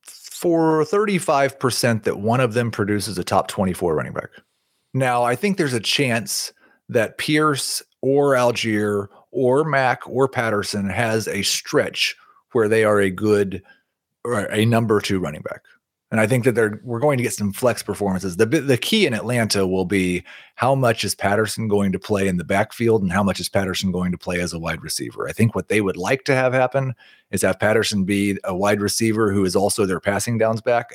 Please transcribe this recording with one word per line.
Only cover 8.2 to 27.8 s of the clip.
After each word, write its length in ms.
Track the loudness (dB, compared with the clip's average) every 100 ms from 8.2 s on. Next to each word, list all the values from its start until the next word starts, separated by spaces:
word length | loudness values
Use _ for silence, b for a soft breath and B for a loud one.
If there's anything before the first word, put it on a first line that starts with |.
| 4 4
Allgeier 720 | 2 0 0 0 0 -2 -4 b b
or 340 | 0 2 2 2
Mack 420 | 2 2 0 -4
or 220 | 0 0
Patterson 600 | 0 0 0 -2 -4 -2
has 380 | 0 0 0 -2
a 160 | -4
stretch 720 | -2 -4 -2 0 0 -2 -4 -4 b b _
where 160 | 0 4
they 160 | 4 4
are 160 | 4
a 100 | 2
good, 500 | 0 2 2 2 -4 b b b _ _ _
or 160 | -4 -4
a 260 | -2 0 2
number 360 | 2 2 2
two 180 | 2 -2
running 220 | -4 -8
back. 200 | -10 -12 -16 _ _ _ _
And 80 | 0
I 60 | 2
think 180 | 2 2
that 80 |
they're, 280 | 2 0 -2
we're 160 | -8 -2
going 180 | 0 0
to 60 |
get 100 | -2
some 200 | -2 -4
flex 300 | 0 0 0
performances. 540 | -4 -4 -2 -2 -2 0
The 100 | 2
bi-, 140 | 2
the 160 | 2 0
key 280 | 2 2 2
in 80 |
Atlanta 540 | 0 -2 0 0 0 0
will 180 | 0 0
be 380 | 0 0 -2 B B B -2
how 180 | 0
much 300 | 2 2 0
is 100 | -2
Patterson 540 | -4 0 0 0 -2 0
going 240 | 0 0
to 80 | -2
play 280 | -2 0 0
in 100 | 0
the 60 |
backfield 600 | 0 0 0 0 2 2
and 80 | 2
how 100 | 0
much 180 | 0 -2
is 80 | -4
Patterson 440 | -2 -2 -2 -2
going 200 | -2 -2
to 60 | -4
play 220 | -4 -4
as 120 | -4
a 60 | -6
wide 240 | -6 -8
receiver. 480 | -8 -8 -8 -8 -8
I 40 |
think 200 | 0 0
what 140 | 0 -2
they 140 | 0
would 160 | 0 -2
like 260 | -2 -2
to 100 | 0
have 180 | 0 2
happen 440 | 2 2 0 -4 -6 b b b
is 140 | -2
have 160 | 0 0
Patterson 460 | 2 2